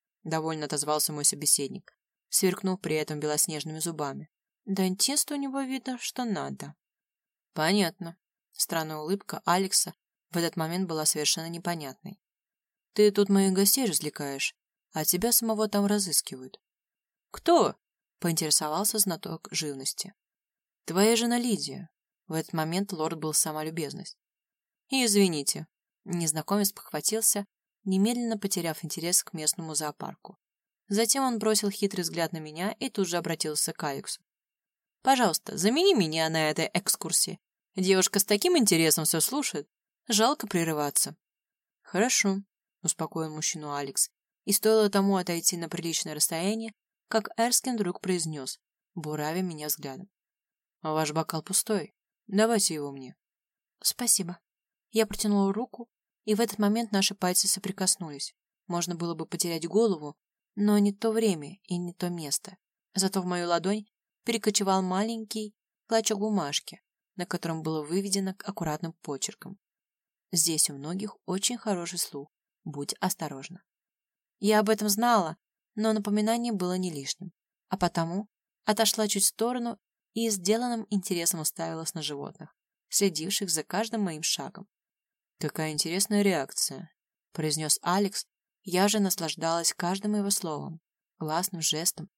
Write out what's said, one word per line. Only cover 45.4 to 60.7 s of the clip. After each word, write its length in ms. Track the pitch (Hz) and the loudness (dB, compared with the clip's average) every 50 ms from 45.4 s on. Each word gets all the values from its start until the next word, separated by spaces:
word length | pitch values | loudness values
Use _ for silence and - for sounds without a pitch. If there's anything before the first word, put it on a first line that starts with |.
| - - 180 | 0 -2 -2
на 120 | 170 170 156 | -2 -4 -6
приличное 460 | - 156 156 170 160 - - 165 151 | -6 -6 -4 -2 -2 -2 -4 -4 -2
расстояние, 580 | 151 - - 165 160 175 196 220 226 226 226 - _ _ _ _ _ _ | -2 -2 0 0 0 0 0 -2 -2 -6 -10 -12 _ _ _ _ _ _
как 220 | _ - 311 311 - - | _ 0 0 0 -2 -2
Эрскин 380 | - 226 247 233 - - 262 247 | 0 0 2 2 0 0 -2 -2
вдруг 240 | 214 196 180 175 - | -2 -2 -2 -4 -4
произнес, 580 | - 185 185 175 160 160 156 143 131 131 - - _ _ _ _ _ _ _ | -2 -2 -2 -2 -2 -4 -6 -8 -8 -10 -12 -12 _ _ _ _ _ _ _
буравя 460 | 175 151 151 151 151 147 151 165 185 | -10 -6 -6 -4 -4 -2 -2 -2 -2
меня 260 | 185 180 160 151 151 | -4 -4 -4 -6 -6
взглядом: 420 | 151 147 - 143 139 131 131 190 - _ _ _ _ _ _ _ _ _ _ _ _ _ _ | -6 -6 -6 -6 -10 -10 -12 -14 -18 _ _ _ _ _ _ _ _ _ _ _ _ _ _
"Ваш 300 | - 156 156 156 160 147 | -6 -2 0 0 0 0
бокал 320 | 151 160 160 - - 156 - | 0 -2 -2 -2 -4 -6 -4
пустой. 500 | - 190 - - - 214 196 147 - _ _ _ _ _ _ _ | -2 -2 -2 0 0 -2 -2 -4 -6 _ _ _ _ _ _ _
Давайте 460 | - 196 202 220 226 233 202 - - 165 | -2 2 4 4 4 4 2 2 0 0
его 180 | 151 143 143 | -4 -6 -6
мне". 240 | 139 139 131 127 - _ _ _ _ _ _ _ _ _ _ _ _ _ | -8 -10 -14 -16 -18 _ _ _ _ _ _ _ _ _ _ _ _ _
"Спасибо". 580 | - - - - 240 233 - - 180 170 175 - _ _ _ _ _ _ _ _ _ _ | -4 -4 -4 -2 0 0 0 0 -2 -6 -10 -14 _ _ _ _ _ _ _ _ _ _
Я 140 | - 220 220 | 0 0 0
протянула 480 | 208 - - - 208 202 202 196 196 190 | 2 0 -2 0 2 4 4 4 2 0
руку, 360 | 208 254 - - 240 233 - _ _ _ _ _ _ _ | -2 -6 -6 -10 -14 -18 -18 _ _ _ _ _ _ _
и 120 | 214 214 | 0 0
в 40 | 202 | 2
этот 180 | 233 226 - | 2 0 0
момент 340 | - 208 202 214 233 233 208 | 2 2 2 2 0 0 0
наши 220 | 214 196 190 - 202 | 2 2 2 0 0
пальцы 340 | - 185 180 180 - - | 0 -2 0 2 2 2
соприкоснулись. 880 | - - 190 - 202 - - 190 180 - - 175 156 143 139 - - - _ _ _ _ _ _ | 2 0 -2 -2 -6 -4 0 0 0 0 0 -4 -8 -8 -10 -10 -12 -12 _ _ _ _ _ _
Можно 280 | - 175 175 165 170 175 | -6 -4 -4 -2 -4 -4
было 180 | 160 170 170 165 | -4 -4 -4 -4
бы 120 | 160 160 | -4 -6
потерять 420 | - 175 165 - 170 165 156 170 | -6 -4 -4 -2 -2 -2 -4 -4
голову, 480 | 165 160 214 233 214 185 151 151 147 - _ _ _ _ _ _ _ _ | 0 2 4 4 4 2 -2 -4 -10 -12 _ _ _ _ _ _ _ _
но 220 | 208 208 208 | 0 4 4